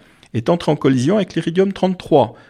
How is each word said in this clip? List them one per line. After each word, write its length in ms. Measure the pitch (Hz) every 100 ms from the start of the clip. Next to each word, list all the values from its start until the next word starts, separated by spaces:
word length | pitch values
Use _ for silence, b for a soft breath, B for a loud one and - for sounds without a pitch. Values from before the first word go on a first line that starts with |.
| b b b
est 160 | 151 170
entré 220 | 170 -
en 40 | 151
collision 400 | 139 131 135 214
avec 200 | 180 165
l'Iridium 360 | 170 175 196
trente-trois, 600 | - 185 180 - 147 117 b